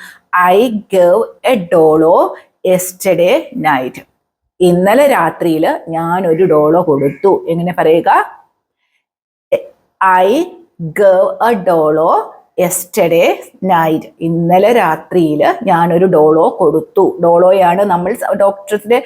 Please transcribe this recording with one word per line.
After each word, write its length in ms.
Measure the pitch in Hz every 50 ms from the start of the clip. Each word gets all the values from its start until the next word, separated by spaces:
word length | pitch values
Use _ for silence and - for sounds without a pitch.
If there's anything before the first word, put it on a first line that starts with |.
| - - - _ _ - - 180 180 180
"I 160 | 185 202 247
gave 540 | 254 214 202 - - 196 185 175 175 185 226 220 - - _ - 240 262
a 60 | 208
dolo 680 | 175 170 185 165 160 156 156 160 156 160 190 262 359 370 - - - _ _ _ - 190
yesterday 680 | 185 180 185 - - - - 190 175 165 170 185 262 320 302 - -
night." 440 | - 156 156 143 131 131 127 - - - _ _ _ _ _ _ _ _ _ _ -
ഇന്നലെ 480 | 185 175 175 180 185 202 220 269 285
രാത്രിയില് 840 | 277 240 185 165 160 - - 170 170 160 156 165 240 311 - - 165
ഞാൻ 380 | 165 165 165 165 175 190 190
ഒരു 160 | 170 160 165 190
ഡോളോ 400 | 175 156 151 151 151 165 180 175
കൊടുത്തു. 580 | 165 143 135 135 143 - - - 196 170 - - 156
എങ്ങനെ 260 | 170 170 170 175 170
പറയുക? 540 | 180 160 156 165 170 165 196 269 381 427 - - - _ _ _ _ _ _ _ _ _ _ _ _ _ _ _ _ _ _ _ _ _ - - - - - _ _ _ _ _ - 190 190 185 185
"I 240 | 185 202 240 311 349 - - - - _ _ - 165
gave 680 | 156 156 196 202 190 185 185 202 190 190 - 214 233
a 60 | 240
dolo 580 | 190 175 185 170 160 156 156 160 156 160 185 262 427 440 - - - _ _ - -
yesterday 720 | 180 175 - - - - - 220 170 160 165 170 196 311 403 - - - _ - 190
night." 420 | 185 180 165 165 160 160 156 - - _ -
ഇന്നലെ 540 | 165 165 170 170 170 170 175 185 208 220 240
രാത്രിയില് 920 | 233 185 175 156 - - - 175 180 165 151 151 151 - 330 381 - 233
ഞാനൊരു 380 | 196 175 165 170 175 165 170 190
ഡോളോ 500 | 180 165 151 151 156 160 160 180 240 - -
കൊടുത്തു. 600 | 180 147 156 156 156 - - 196 185 135 - 170 170
ഡോളോയാണ് 600 | 170 170 170 180 185 196 190 180 170 175 190 208
നമ്മൾ 300 | 202 175 175 175 196 240
സ-, 200 | - - - 196
ഡോക്ടറിന്റെ 720 | 202 202 196 196 - - - 214 208 - 208 240 247 247